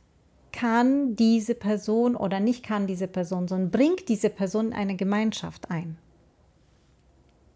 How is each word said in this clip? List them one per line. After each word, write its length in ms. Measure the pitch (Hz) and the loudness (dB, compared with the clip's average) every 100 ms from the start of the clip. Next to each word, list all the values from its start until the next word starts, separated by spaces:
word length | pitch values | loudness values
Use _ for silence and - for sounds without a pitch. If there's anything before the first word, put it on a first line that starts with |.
| _ _ _ _ _ | _ _ _ _ _
kann 640 | - 240 226 254 277 269 202 | -4 0 4 4 2 0 2
diese 380 | 226 226 214 | 4 4 2
Person 640 | 233 202 208 208 220 240 240 | -2 -2 -2 0 2 2 0
oder 240 | 190 190 | -2 0
nicht 240 | 214 247 | 0 0
kann 220 | - 208 196 | -2 -2 -2
diese 220 | 180 185 | -2 -4
Person, 380 | 185 170 180 180 | -4 -4 -2 -2
sondern 240 | 185 185 | -2 0
bringt 380 | 214 294 370 - | 2 2 2 -2
diese 220 | 208 208 | 0 0
Person 380 | - 190 214 220 | -2 -4 -2 -2
in 40 | |
eine 240 | - 196 190 | -2 -4 -2
Gemeinschaft 720 | 196 208 220 - 165 - - | 0 0 0 -2 -8 -12 -8
ein. 280 | 170 170 160 _ _ _ _ _ _ _ _ _ _ _ _ _ _ _ | -6 -6 -12 _ _ _ _ _ _ _ _ _ _ _ _ _ _ _